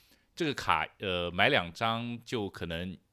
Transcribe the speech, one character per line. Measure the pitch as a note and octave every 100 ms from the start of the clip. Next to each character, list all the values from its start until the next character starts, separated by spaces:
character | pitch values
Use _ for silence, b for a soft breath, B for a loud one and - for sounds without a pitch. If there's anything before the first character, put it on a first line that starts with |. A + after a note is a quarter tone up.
| b b b -
这 | D#3+
个 |
卡， | B2 - E2 D#2 -
呃， | G2+ F2+ F2
买 | F2 A2
两 | C3 F2
张 | E2 A2+ A2+ A#2+ A#2+
就 | - A#2+ G2
可 | - E2+
能 | E2 F2+ E2+ _